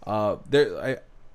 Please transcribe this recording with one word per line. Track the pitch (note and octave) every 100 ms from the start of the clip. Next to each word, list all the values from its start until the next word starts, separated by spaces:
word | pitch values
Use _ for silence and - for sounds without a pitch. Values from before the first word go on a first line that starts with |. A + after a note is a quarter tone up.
| -
Uh, | G#2+ G#2 F2 -
there, | C#3 A#2+ E2
I, | A#2 C3 - - -